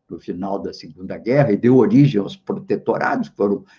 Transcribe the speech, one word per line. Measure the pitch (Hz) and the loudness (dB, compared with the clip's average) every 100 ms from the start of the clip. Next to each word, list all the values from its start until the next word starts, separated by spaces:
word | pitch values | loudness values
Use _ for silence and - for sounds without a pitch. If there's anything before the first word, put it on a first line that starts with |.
| _ | _
no | 85 | -18
final | - 90 98 98 | -14 -10 -8 -8
da | 87 | -10
Segunda | - 82 - 95 90 | -14 -20 -18 -16 -10
Guerra | 110 139 127 | -2 0 2
e | 98 | 2
deu | 117 131 | 4 4
origem | 101 123 143 104 | 6 6 4 2
aos | 98 - | -4 -10
protetorados, | - 98 - 104 - - - 269 214 | -10 -10 -4 -4 -2 -2 -2 -4 -6
que | - | -4
foram | 202 202 - | -2 -2 -8